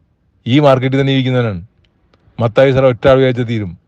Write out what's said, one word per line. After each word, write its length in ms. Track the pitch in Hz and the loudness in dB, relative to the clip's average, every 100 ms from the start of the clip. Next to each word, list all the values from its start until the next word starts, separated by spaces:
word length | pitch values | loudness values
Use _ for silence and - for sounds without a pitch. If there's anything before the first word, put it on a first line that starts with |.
| _ _ _ _ 113 | _ _ _ _ -2
ഈ 40 | 139 | 2
മാർക്കറ്റിൽ 340 | 143 131 131 135 | 2 2 0 -2
തന്നെ 120 | 135 | -2
ജീവിക്കുന്നവനാണ്. 480 | 135 127 127 117 90 90 _ _ _ _ _ _ - | -2 -2 -2 -4 -6 -12 _ _ _ _ _ _ -6
മത്തായി 300 | 117 135 139 | -2 2 2
സാർ 120 | 131 131 | 4 0
ഒറ്റ 160 | 117 139 | 2 2
ആൾ 60 | 131 | 2
വിചാരിച്ചാൽ 260 | 131 123 117 | 2 -2 -6
തീരും. 180 | 113 95 85 | -6 -8 -12